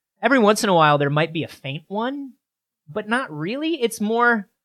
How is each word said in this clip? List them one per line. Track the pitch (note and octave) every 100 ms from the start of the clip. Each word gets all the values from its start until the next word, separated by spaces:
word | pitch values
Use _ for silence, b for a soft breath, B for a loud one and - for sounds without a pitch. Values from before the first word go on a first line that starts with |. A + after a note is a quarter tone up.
| _ _
every | A3+ C4
once | G#3 G#3+
in | G#3+
a |
while | E3+ D3+ D3
there | C#3+
might | D3 D#3+
be | E3
a | B2
faint | - C#3 D3+ -
one, | G3+ B3 C#4+ C4+ - _ _ _ _ -
but | G3+ G#3
not | B2+ B3+
really. | D3+ E3 C4 D#4+ D#4+
It's | A#3 -
more, | G#3 A3+ A#3+ A3+ F#3+ _